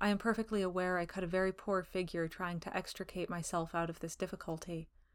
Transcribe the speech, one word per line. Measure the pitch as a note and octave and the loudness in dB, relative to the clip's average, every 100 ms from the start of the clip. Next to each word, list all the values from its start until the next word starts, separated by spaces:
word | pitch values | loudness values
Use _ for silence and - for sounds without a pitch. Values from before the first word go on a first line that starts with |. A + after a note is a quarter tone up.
I | G#3 | 2
am | G3+ | 4
perfectly | A#3 A3 A3 G#3 | 4 2 2 2
aware | F#3 F3+ F#3 F3+ | 2 2 2 2
I | E3+ | 0
cut | F#3+ | -2
a | F3 | 2
very | F#3 F#3+ | 4 4
poor | F#3 - F#3+ | 0 2 2
figure | E3 F#3 F3 E3+ E3 | 2 -2 0 0 -2
trying | - F3+ E3+ | -2 -4 -2
to | - F#3 | -2 -4
extricate | F3+ - F#3 F#3 E3+ | -4 -8 -6 -4 -4
myself | F3 D#3+ F3 D#3+ | -4 -2 -2 0
out | E3+ E3+ | 0 -2
of | D#3+ | -4
this | E3 - | -8 -4
difficulty. | F#3 - - D#3+ - E3 D#3+ - _ | -4 -4 -4 -6 -4 -6 -8 -16 _